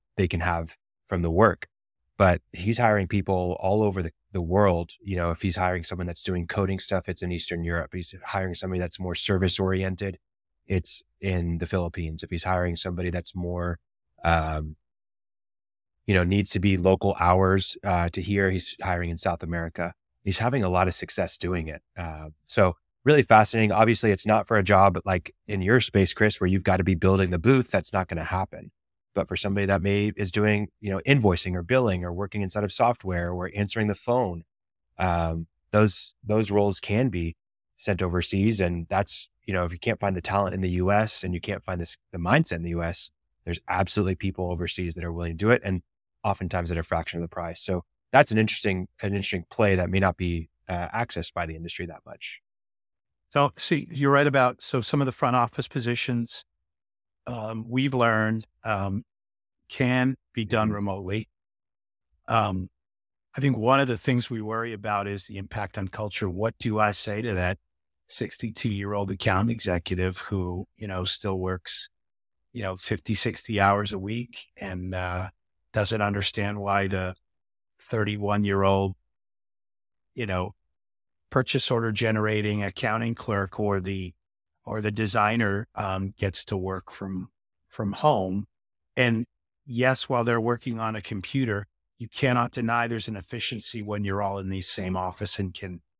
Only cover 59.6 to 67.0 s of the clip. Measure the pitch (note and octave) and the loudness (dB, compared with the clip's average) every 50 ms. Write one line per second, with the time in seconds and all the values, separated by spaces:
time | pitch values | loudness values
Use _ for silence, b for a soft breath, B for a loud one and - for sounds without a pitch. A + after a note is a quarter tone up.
59.6 | _ - - - C3+ B2 B2+ B2+ B2+ C3 C3+ - _ _ - - A2+ G2 - A2+ | _ -8 -2 0 0 2 2 2 2 0 0 -4 _ _ -6 -6 -4 0 2 2
60.6 | G#2+ G#2+ G#2+ G#2 G#2 G2 F#2+ G2 G2 F2+ G2 A2 G#2+ - _ _ _ _ _ _ | 2 2 0 -2 -4 -4 -4 -6 -6 -4 -4 -6 -6 -8 _ _ _ _ _ _
61.6 | _ _ _ _ _ _ _ _ _ _ _ _ _ - A#2 A2+ G#2 G2+ F#2+ F#2+ | _ _ _ _ _ _ _ _ _ _ _ _ _ 0 2 2 2 2 0 -4
62.6 | F#2 - _ _ _ _ _ _ _ _ _ _ _ _ - - C3+ C#3+ C3 G#2+ | -6 -8 _ _ _ _ _ _ _ _ _ _ _ _ -6 0 2 2 2 2
63.6 | G#2+ A#2+ C3 C#3 C#3 B2+ A#2+ G#2 - - B2+ B2 A#2 - B2 A2+ G#2+ G#2+ A2+ A2+ | 4 4 4 6 4 2 0 -2 0 2 2 2 0 -2 -4 -6 -6 -4 -4 -4
64.6 | A2+ A#2 A2+ G2+ G2+ A2 G#2 G2+ G2+ G2+ G2+ G2+ - - G#2 G2 G2 F#2+ - G#2+ | -4 -6 -8 -6 -4 -2 -2 -2 -2 -2 -4 -6 -8 -10 -12 -12 -10 -8 -8 -6
65.6 | G#2 F#2+ - - G2 F#2+ - - A2 G#2 - - A2 F#2+ F2 F#2 G#2+ A2+ - - | -8 -6 -6 -6 -6 -6 -6 -6 -8 -6 -6 -4 -4 -4 -2 -2 -2 -2 -2 -4
66.6 | - B2 G#2+ G#2+ G#2+ G#2 G2+ - | -4 -2 2 2 2 2 2 0